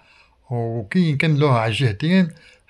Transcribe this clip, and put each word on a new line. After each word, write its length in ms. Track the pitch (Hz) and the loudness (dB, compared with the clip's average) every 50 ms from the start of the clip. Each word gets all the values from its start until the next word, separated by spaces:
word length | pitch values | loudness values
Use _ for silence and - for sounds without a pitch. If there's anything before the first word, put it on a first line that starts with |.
| _ _ _ _ _ _ _ _ _ _ | _ _ _ _ _ _ _ _ _ _
وكي 640 | 123 120 117 113 113 120 - - - 185 175 160 143 | -8 -6 -6 -6 -6 -8 -10 -4 -2 0 0 0 0
نكملوها 460 | 135 - 160 151 139 151 147 127 117 | 0 0 0 2 2 2 2 2 2
على 120 | 110 117 | 0 0
الجهتين 580 | 107 - 139 117 98 - 151 160 185 190 180 160 - - - - - _ _ _ | -2 0 0 -2 -2 -2 0 2 2 2 2 0 -2 -10 -20 -20 -20 _ _ _